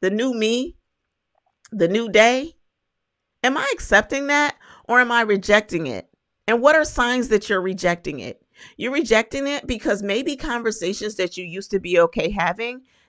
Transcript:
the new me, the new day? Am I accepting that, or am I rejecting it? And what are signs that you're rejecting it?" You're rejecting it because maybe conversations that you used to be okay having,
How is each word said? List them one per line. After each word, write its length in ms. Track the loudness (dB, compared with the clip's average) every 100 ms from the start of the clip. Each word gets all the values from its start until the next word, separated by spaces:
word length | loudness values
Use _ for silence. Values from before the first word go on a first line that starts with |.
the 100 | -2
new 240 | 0 0
me, 420 | 0 0 0 -2 -10 _ _ _ _ _ _ _ _ _
the 160 | 0 2
new 220 | 2 2
day? 460 | 6 6 4 -2 -12 _ _ _ _ _ _ _ _
Am 140 | -2 0
I 120 | -2
accepting 540 | -6 2 2 2 -2 0
that, 300 | 0 0 -4 -16 -18 0
or 120 | 2
am 100 | 4
I 120 | 2
rejecting 640 | 2 0 2 2 2 -4 -6
it? 240 | -8 -12 _ _ _ -2
And 140 | 2
what 140 | 6
are 100 | 4
signs 440 | 2 0 0 0 0
that 200 | 0 0
you're 140 | -2
rejecting 580 | -2 -2 -2 -2 -6 -10
it?" 220 | -12 -14 _ _ -20 -8
You're 160 | -4
rejecting 560 | -2 2 2 2 -4 -4
it 180 | -4 -6
because 360 | -6 -2 -2
maybe 340 | -2 -4 -4 -6
conversations 800 | -6 -4 -4 -4 -6 -6 -8 -4
that 200 | -4 -6
you 80 |
used 280 | -12 -12 -6
to 80 | -4
be 180 | 2 4
okay 320 | 4 2 -4
having, 520 | -2 -2 -2 -6 -10 -16 _